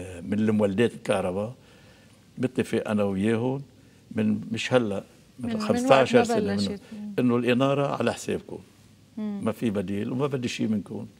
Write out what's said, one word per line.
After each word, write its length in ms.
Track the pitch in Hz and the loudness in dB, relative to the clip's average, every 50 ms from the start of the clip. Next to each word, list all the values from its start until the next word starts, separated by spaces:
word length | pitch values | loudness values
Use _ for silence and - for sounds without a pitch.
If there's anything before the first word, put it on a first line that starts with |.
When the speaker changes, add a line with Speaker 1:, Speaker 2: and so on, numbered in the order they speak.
| 90 92 90 85 - 98 | -8 -10 -12 -12 -8 -4
Speaker 1:
من 100 | 104 104 | -2 0
المولدات 540 | 110 110 107 104 107 101 92 107 120 110 - | 2 2 4 4 2 2 4 2 2 2 0
الكهرباء، 600 | - - - 104 95 92 92 90 101 107 120 127 - - - - - - - - - - - - - - - - | -4 -4 -2 -2 0 0 -2 -2 -4 -6 -6 -8 -14 -20 -20 -20 -20 -20 -20 -20 -20 -20 -20 -20 -20 -20 -20 -6
متفق 520 | - 127 127 - 131 110 - 110 113 - - | -4 -4 -2 0 -2 -2 0 0 -2 0 0
أنا 140 | 107 101 101 | 0 2 2
وياهم 580 | 101 98 95 101 113 117 110 120 131 131 143 139 - - - - - - - - - | 2 0 0 2 2 2 2 0 -2 -2 -4 -8 -14 -20 -20 -20 -20 -20 -20 -20 -8
من، 300 | - 113 107 107 104 104 - - | -4 0 0 0 0 -2 -4 -6
مش 220 | 113 110 - - 127 | -6 -6 -2 2 2
هلأ، 300 | 127 117 101 98 101 - - - - - - - - | 2 2 2 -2 -6 -8 -10 -20 -20 -20 -20 -16 -10
من 100 | - 233 | -8 -6
Speaker 2:
من، 40 | 220 | -4
من 80 | 214 | -4
Speaker 1:
خمستاشر 560 | 214 214 233 240 247 262 269 269 254 233 233 | 0 0 0 0 6 8 8 8 8 6 6
Speaker 2:
وقت 140 | 233 220 226 | 4 4 4
ما 40 | 233 | 2
Speaker 1:
سنة 60 | 214 | 0
منه، 140 | 208 202 202 | 0 0 0
Speaker 2:
بلشت. 260 | 202 202 - 202 196 - - - | -2 -2 -2 -4 -8 -12 -16 -14
مم. 200 | 208 - - - - | -12 -12 -6 -4 0
Speaker 1:
إنه 180 | 123 123 120 | 2 2 2
الإنارة 500 | 123 120 120 120 123 135 139 139 143 139 | 2 2 2 4 4 4 2 2 0 0
على 260 | 143 135 - 120 117 - | -2 -2 -2 -2 -2 -2
حسابكم. 460 | - - - 95 - - - 85 87 - - - - - - - - - - - | -4 -4 -4 -4 -4 -6 -10 -14 -16 -16 -20 -20 -20 -20 -20 -20 -20 -20 -18 -12
Speaker 2:
مم. 240 | 220 - 208 202 196 107 | -10 -8 -8 -8 -4 -4
Speaker 1:
ما 80 | 113 | -4
في 180 | - - 131 110 | -4 -2 -2 -2
بديل 420 | 98 104 92 92 101 101 110 120 | 0 -2 -4 -2 -4 -4 -4 -4
وما 160 | 127 127 147 | -2 -2 -2
بدي 200 | 139 139 - 120 | -2 -2 -4 -4
شيء 200 | 113 - - 120 | -4 -4 -2 -2
منكم. 380 | 110 110 101 - - 107 104 113 110 - - | 0 0 -2 -2 -6 -10 -12 -12 -12 -18 -20